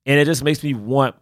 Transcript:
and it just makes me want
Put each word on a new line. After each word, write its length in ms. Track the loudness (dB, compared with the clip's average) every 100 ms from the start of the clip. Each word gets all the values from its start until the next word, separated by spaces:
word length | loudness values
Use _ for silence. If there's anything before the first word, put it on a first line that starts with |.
| 0
and 140 | 2
it 60 | 2
just 180 | 0
makes 180 | -2 -2
me 120 | -4
want 420 | -6 -2 0 0 -4